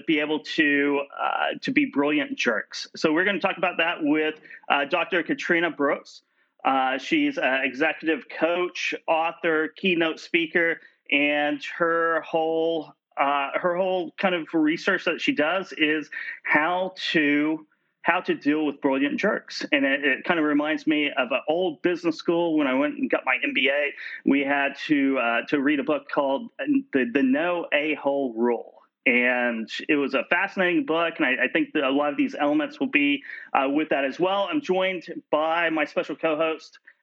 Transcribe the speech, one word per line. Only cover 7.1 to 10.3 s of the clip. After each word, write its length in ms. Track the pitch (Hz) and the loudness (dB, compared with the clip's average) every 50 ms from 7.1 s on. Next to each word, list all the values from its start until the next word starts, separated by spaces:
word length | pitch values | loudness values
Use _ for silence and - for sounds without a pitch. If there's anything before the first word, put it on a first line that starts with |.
| 170 156 147 147 139 156 | 0 2 2 0 0 0
an 260 | 156 127 131 135 131 | 0 0 0 0 -2
executive 640 | 135 123 127 156 156 151 - 160 156 160 135 120 - | -2 -2 0 -2 -2 -2 -2 -2 -2 -2 -4 -4 -10
coach, 680 | - - 160 165 170 180 180 175 - - - - 151 - - - | -6 -2 0 0 0 0 -2 -4 -4 -6 -6 -6 -6 -4 -2 -2
author, 600 | 165 160 160 170 165 - - 170 160 156 156 139 - | 0 0 0 -2 -4 -4 -2 0 0 0 0 -2 -4
keynote 440 | - - 190 175 165 170 160 156 - | -2 0 0 2 2 0 0 -2 -6
speaker, 600 | - - | -6 -2